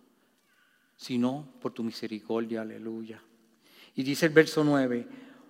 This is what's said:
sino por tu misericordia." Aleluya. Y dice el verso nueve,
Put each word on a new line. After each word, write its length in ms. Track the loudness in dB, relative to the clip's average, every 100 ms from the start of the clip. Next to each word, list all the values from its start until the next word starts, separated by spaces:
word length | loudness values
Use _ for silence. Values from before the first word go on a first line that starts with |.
| _ _ _ _ _ _ _ _ _ _
sino 520 | -6 -2 -2 -2 -10 -10
por 120 | -10
tu 100 | -6
misericordia." 800 | -8 -8 -10 -10 -4 -4 -4 -6
Aleluya. 580 | -8 -10 -10 -10 -12 -16 -20 _ _ _ _ -20 -14 -6
Y 80 |
dice 220 | -4 2 4
el 60 |
verso 300 | 6 6 6
nueve, 460 | 4 4 2 0 -6 -14 -20 -20 -20